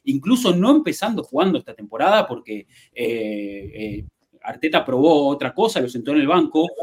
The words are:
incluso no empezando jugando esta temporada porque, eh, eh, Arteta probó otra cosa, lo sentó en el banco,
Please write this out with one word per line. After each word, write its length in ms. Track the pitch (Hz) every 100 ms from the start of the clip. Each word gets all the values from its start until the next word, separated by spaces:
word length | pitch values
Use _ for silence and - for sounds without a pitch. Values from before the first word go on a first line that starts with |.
| 139
incluso 500 | 139 165 247 202 175
no 160 | 226
empezando 520 | 302 185 - 220 220
jugando 340 | - 139 190 147
esta 160 | -
temporada 520 | 110 104 113 175 214 143
porque, 400 | 120 110 104 - _ _
eh, 800 | 123 120 113 107 104 101 101 98
eh, 320 | 107 107 101 92 _ _ _
Arteta 420 | 117 - 156 156 -
probó 420 | 127 160 151 139
otra 260 | 143 127
cosa, 280 | 175 220 165
lo 80 | 123
sentó 220 | 123 135
en 60 | 147
el 80 | 139
banco, 420 | 175 156 156 175 -